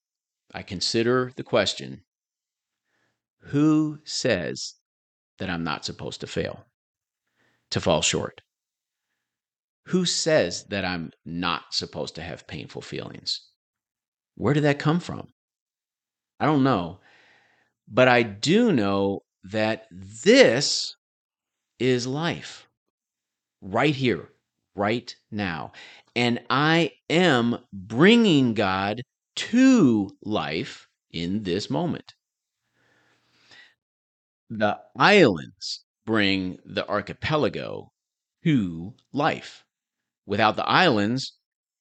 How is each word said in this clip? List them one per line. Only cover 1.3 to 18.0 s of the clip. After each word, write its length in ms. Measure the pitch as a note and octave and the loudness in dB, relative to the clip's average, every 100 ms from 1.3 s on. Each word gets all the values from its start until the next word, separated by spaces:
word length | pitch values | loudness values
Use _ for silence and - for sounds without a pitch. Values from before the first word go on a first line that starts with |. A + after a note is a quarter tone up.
| - | -8
the 80 | |
question, 580 | - A#2 F#2+ - C2 C2 _ _ _ _ _ _ _ _ _ _ _ _ _ _ | -2 0 0 -2 -12 -16 _ _ _ _ _ _ _ _ _ _ _ _ _ _
who 580 | - C#3+ D#3 D#3 D#3 D3 - | -6 0 2 2 0 -6 -10
says 680 | - B2+ F#2 C#2 C2+ - - _ _ _ _ _ - | -4 0 0 -2 -8 -12 -18 _ _ _ _ _ -12
that 120 | F#2 | -8
I'm 140 | E2+ | -6
not 220 | E2 C#2 - | -6 -6 -10
supposed 360 | C#2+ B1 - | -12 -12 -12
to 60 | - | -10
fail, 380 | - - - - _ _ _ _ _ _ _ _ _ - | -6 -6 -10 -20 _ _ _ _ _ _ _ _ _ -8
to 100 | F2+ | -4
fall 200 | F#2+ D#2+ | 0 0
short? 400 | - D2+ - - _ _ _ _ _ _ _ _ _ _ _ _ _ _ - | 0 -2 -6 -12 _ _ _ _ _ _ _ _ _ _ _ _ _ _ -4
Who 160 | F3+ F3 | -2 0
says 580 | - E3 D#3 F2 - - | -2 2 2 2 -4 -8
that 160 | G2 F#2 | -6 -4
I'm 260 | F2 D#2 - D#2 | -6 -8 -14 -12
not 480 | E2+ F2 D2+ - | -4 -2 -4 -6
supposed 420 | - - D#2 C2+ - | -8 -8 -8 -10 -10
to 80 | |
have 240 | E2 A#1+ - | -12 -14 -14
painful 340 | D2+ A1+ A#1+ | -14 -14 -14
feelings? 600 | - C2+ - - - - _ _ _ _ _ _ _ _ _ - | -12 -12 -12 -12 -10 -10 _ _ _ _ _ _ _ _ _ -4
Where 180 | G2+ | 0
did 100 | D3 | 2
that 160 | D3 C#3+ | 2 0
come 200 | D3+ F3 | 0 0
from? 280 | - - - _ _ _ _ _ _ _ _ _ _ - | -4 -12 -14 _ _ _ _ _ _ _ _ _ _ -4
I 60 | B2+ | 0
don't 180 | D3 | 2
know. 380 | C3+ G#2 E2+ F#2 _ _ _ _ _ _ _ _ - | 2 0 -4 -10 _ _ _ _ _ _ _ _ -4
But 200 | G#2+ | 4